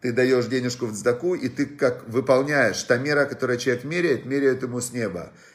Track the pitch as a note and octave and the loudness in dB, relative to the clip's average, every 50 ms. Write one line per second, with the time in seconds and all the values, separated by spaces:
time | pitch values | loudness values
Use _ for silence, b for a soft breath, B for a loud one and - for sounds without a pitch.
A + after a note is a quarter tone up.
0 | - B2+ A#2 C3+ - C3 C3 B2 A2 A2 C3 B2+ B2 B2 A#2 - B2+ A2 G#2 G2 | -6 -2 0 2 4 4 4 4 2 2 0 -2 -2 -2 -4 -4 -6 -6 -6 -2
1 | G2+ B2 A#2+ B2 E3+ F3+ F3+ - C3 B2 - - C#3+ C#3 - - D3+ B2 A#2+ - | 0 0 0 2 0 -2 -2 -2 -2 -4 -2 -2 -4 -4 -2 0 0 0 0 -2
2 | - A#2 G#2+ B2+ A#2+ - C3 C3 C#3 D3 D3+ C#3 B2 G#2 F2+ - - - B2 A#2+ | -6 -4 -2 0 2 4 4 4 4 2 2 2 2 2 0 0 0 0 0 0
3 | C3+ D3 D3+ D3 C#3 C#3+ C3 - C3 A#2+ B2 A#2+ - C3 A#2+ A#2+ D3 C#3 - F3+ | 2 2 2 2 2 0 -2 -4 -2 -2 -2 0 0 0 -2 -2 -2 -4 -2 0
4 | F3 E3 B2+ G#2 - B2+ C3+ C#3+ C#3 C3+ B2+ B2+ C3 A#2+ A#2+ B2 A#2 - B2 B2 | 2 2 0 0 -2 -2 0 2 2 2 2 2 -2 -4 -4 -6 -6 -6 -4 -4
5 | A2+ G2+ F2+ F2 D2 - B B B B | -4 -4 -4 -8 -10 -12 B B B B